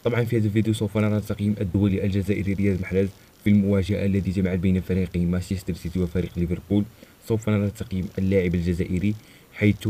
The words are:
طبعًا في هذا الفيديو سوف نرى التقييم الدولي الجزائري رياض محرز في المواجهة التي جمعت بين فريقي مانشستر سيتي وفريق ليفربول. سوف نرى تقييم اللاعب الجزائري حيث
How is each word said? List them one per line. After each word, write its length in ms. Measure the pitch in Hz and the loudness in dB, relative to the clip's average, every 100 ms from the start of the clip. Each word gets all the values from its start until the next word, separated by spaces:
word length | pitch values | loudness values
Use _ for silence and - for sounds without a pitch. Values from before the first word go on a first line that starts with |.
طبعًا 200 | 120 117 | 0 0
في 120 | 117 120 | 0 0
هذا 100 | 107 | 2
الفيديو 280 | 104 104 | 2 0
سوف 240 | 107 107 107 | 0 0 0
نرى 180 | 107 104 | 0 0
التقييم 380 | 104 101 104 104 | -4 -4 -2 0
الدولي 440 | 104 98 101 92 | 0 2 2 2
الجزائري 480 | 101 98 92 98 92 | 0 -2 -2 -2 -2
رياض 280 | 95 98 92 | 0 0 0
محرز 280 | 92 92 98 - - - | 0 0 0 -4 -20 -4
في 60 | - | 4
المواجهة 560 | 104 98 101 92 95 98 | 4 4 2 2 0 0
التي 240 | 98 92 | 0 0
جمعت 280 | 92 92 92 | 0 0 0
بين 220 | 95 92 | 2 0
فريقي 400 | 87 92 90 87 | 0 -2 -2 0
مانشستر 540 | 87 90 90 95 - | 0 0 -2 -6 -4
سيتي 240 | 85 85 92 | -6 -4 -2
وفريق 320 | 87 92 85 - | -2 -2 -4 -2
ليفربول. 480 | 87 90 - 101 104 - - - - | -2 -2 0 0 0 -8 -20 -20 -4
سوف 200 | 113 110 | -2 0
نرى 220 | 104 101 | 0 0
تقييم 380 | - 92 92 85 - | -4 -6 -6 -4 -2
اللاعب 360 | 95 98 90 | 2 2 2
الجزائري 600 | 87 85 87 87 90 101 107 - - - | 0 0 -2 0 0 -2 -4 -10 -20 -20
حيث 360 | - 107 101 | 0 2 2